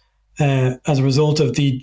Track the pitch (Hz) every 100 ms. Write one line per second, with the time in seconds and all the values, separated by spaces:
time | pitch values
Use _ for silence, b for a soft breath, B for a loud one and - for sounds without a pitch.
0 | _ _ _ - 147 135 127 127 - 139
1 | 135 131 151 147 135 135 143 131